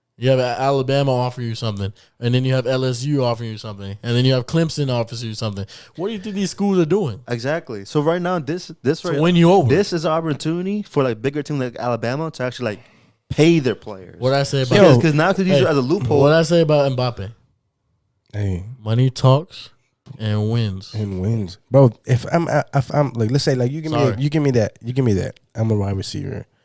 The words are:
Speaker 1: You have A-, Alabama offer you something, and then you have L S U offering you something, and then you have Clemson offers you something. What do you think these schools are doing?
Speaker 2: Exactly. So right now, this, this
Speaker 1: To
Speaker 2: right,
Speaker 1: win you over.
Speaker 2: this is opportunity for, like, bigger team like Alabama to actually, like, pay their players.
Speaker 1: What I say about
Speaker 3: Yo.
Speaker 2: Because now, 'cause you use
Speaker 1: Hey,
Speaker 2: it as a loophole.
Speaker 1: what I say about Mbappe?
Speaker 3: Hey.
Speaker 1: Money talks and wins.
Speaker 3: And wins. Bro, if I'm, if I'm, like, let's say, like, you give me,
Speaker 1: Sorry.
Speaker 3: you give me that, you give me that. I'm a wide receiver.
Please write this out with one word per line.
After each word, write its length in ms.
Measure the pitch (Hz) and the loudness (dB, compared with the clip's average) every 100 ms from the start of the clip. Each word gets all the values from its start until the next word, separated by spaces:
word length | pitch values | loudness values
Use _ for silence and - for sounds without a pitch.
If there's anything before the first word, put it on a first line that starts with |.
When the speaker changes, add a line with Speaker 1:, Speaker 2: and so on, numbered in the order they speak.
| _ _ | _ _
Speaker 1:
You 140 | 123 | 2
have 80 | 131 | 2
A-, 200 | 123 120 | 2 0
Alabama 520 | 135 139 131 139 139 | 0 0 0 0 2
offer 300 | 127 123 127 | 0 -2 -4
you 100 | 120 | -8
something, 400 | 110 113 101 98 - _ _ | -6 -6 -4 -6 -8 _ _
and 140 | 120 | 0
then 100 | 127 | 0
you 120 | 131 131 | 2 0
have 100 | 123 | 0
L 180 | 131 | 0
S 200 | 131 120 139 | -2 -2 -2
U 180 | 143 | 0
offering 280 | 123 117 117 | 0 -2 -6
you 60 | 110 | -10
something, 320 | 113 101 98 98 | -12 -12 -10 -8
and 140 | 117 120 | -2 2
then 80 | 131 | 2
you 80 | |
have 140 | 131 120 | 2 0
Clemson 420 | 160 165 - 139 | -2 0 -2 -2
offers 320 | 120 117 117 | -2 -4 -8
you 120 | 117 107 | -10 -6
something. 320 | 110 98 95 - - - | -8 -6 -10 -14 -20 -8
What 100 | 196 | -8
do 60 | |
you 60 | 220 | -6
think 140 | 202 196 | -8 -4
these 140 | 190 | -4
schools 300 | - 202 185 | -2 0 2
are 60 | 156 | 2
doing? 360 | 196 180 - - | 0 -2 -6 -8
Speaker 2:
Exactly. 580 | 120 127 165 - 107 98 | -6 -4 -6 -6 -12 -4
So 160 | 151 | -2
right 200 | 147 175 | 0 0
now, 180 | 175 180 | -2 -4
this, 320 | 131 180 - 160 | -4 -8 -10 -4
this 200 | - 165 | -2 -2
Speaker 1:
To 100 | 185 | -2
Speaker 2:
right, 100 | 143 | 0
Speaker 1:
win 140 | 170 175 | 2 6
you 160 | 165 | 6
over. 180 | 190 127 | 6 6
Speaker 2:
this 240 | 151 202 | 2 2
is 100 | 170 160 | -2 0
opportunity 760 | 160 165 139 156 170 185 208 | -2 -2 -4 -4 -4 -4 -6
for, 220 | 202 143 | -2 0
like, 180 | 131 110 | 0 0
bigger 220 | 127 147 | -4 -6
team 160 | 147 147 | -6 -4
like 160 | 127 - | -4 -6
Alabama 540 | 123 117 113 139 160 | -4 -4 -4 -4 -6
to 120 | - | -6
actually, 220 | 127 - 120 98 | -8 -4 -6 -6
like, 40 | - _ _ _ _ | -14 _ _ _ _
pay 300 | - 160 170 | 2 4 4
their 160 | 127 98 | 2 -4
players. 440 | - 98 90 82 | -8 -16 -18 -4
Speaker 1:
What 140 | 123 | 0
I 80 | 139 | 0
say 200 | 139 139 | 0 -2
about 120 | 131 208 | 2 6
Speaker 3:
Yo. 200 | 185 123 | 8 8
Speaker 2:
Because 160 | 165 | 6
now, 180 | 147 170 | 4 2
'cause 80 | 190 185 | 2 2
you 0 | |
use 120 | 143 | 4
Speaker 1:
Hey, 60 | 131 | 4
Speaker 2:
it 20 | |
as 80 | 143 | 2
a 40 | |
loophole. 380 | 123 190 120 143 | 0 -2 2 4
Speaker 1:
what 140 | 143 | 6
I 80 | 160 | 4
say 200 | 165 170 | 4 2
about 300 | 156 147 139 | 4 2 2
Mbappe? 400 | 127 123 113 98 - _ _ _ _ _ _ _ _ _ | 0 -4 -4 -12 -14 _ _ _ _ _ _ _ _ _
Speaker 3:
Hey. 320 | 104 101 90 98 127 | -6 -4 -4 -8 -10
Speaker 1:
Money 300 | 107 113 131 | -2 2 2
talks 580 | - 131 139 180 - - _ _ _ - - | 2 4 4 0 -14 -20 _ _ _ -20 -8
and 320 | 107 107 107 | -4 -2 0
wins. 440 | 117 110 95 - 107 | -2 -2 -6 -10 -8
Speaker 3:
And 260 | 104 92 | -6 -4
wins. 380 | 98 113 95 90 _ | -2 -2 -4 -12 _
Bro, 220 | 131 131 - - | 4 4 2 -2
if 200 | 123 - | -2 0
I'm, 140 | 170 170 143 - | -2 0 -2 0
if 180 | 143 - | -4 -2
I'm, 180 | 143 139 | -2 -2
like, 160 | 117 110 | -2 -2
let's 140 | 139 | 0
say, 100 | - | 0
like, 180 | 131 123 | 0 -2
you 100 | 151 | -4
give 100 | 156 | -4
me, 80 | 117 | 0
Speaker 1:
Sorry. 160 | 131 113 | 0 0
Speaker 3:
you 80 | 143 | -2
give 100 | 156 | 0
me 100 | 143 | 2
that, 280 | 120 104 - | 2 0 -4
you 120 | 113 | -6
give 120 | 127 123 | -2 0
me 80 | |
that. 260 | 98 - - _ | 0 -2 -10 _
I'm 160 | 113 110 | -4 -2
a 60 | 104 | 0
wide 200 | 98 98 | -2 -4
receiver. 480 | - 101 98 95 - _ | -6 -8 -8 -10 -14 _